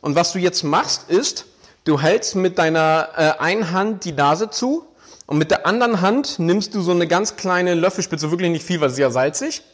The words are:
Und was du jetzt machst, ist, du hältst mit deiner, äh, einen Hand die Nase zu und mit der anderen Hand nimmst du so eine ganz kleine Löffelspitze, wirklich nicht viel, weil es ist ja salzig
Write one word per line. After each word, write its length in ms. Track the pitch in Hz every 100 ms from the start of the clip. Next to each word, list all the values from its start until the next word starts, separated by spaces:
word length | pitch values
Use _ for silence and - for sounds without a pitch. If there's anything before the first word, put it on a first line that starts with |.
Und 140 | 151
was 180 | 147 175
du 60 | 190
jetzt 240 | 180 180
machst, 480 | 151 156 285 - -
ist, 360 | 175 277 - - _ - _
du 160 | - 147
hältst 360 | 151 220 - 190
mit 220 | 185 180
deiner, 500 | 160 160 156 160 - -
äh, 260 | 156 -
einen 300 | 156 202 190
Hand 320 | 180 208 208
die 80 | 170
Nase 380 | 143 143 160 220
zu 360 | - 247 311 - _ - - -
und 120 | 151
mit 120 | 160
der 160 | - 147
anderen 340 | 214 240 220
Hand 380 | 185 240 285 -
nimmst 360 | 170 185 202
du 80 | 208
so 100 | 175
eine 160 | 175 170
ganz 280 | 170 214 -
kleine 380 | 190 180 180
Löffelspitze, 560 | 175 175 190 175 151 151
wirklich 200 | 175 180
nicht 140 | 165
viel, 160 | - 175
weil 80 | 147
es 60 |
ist 40 | 127
ja 100 | 135
salzig 520 | 120 135 151 285 - -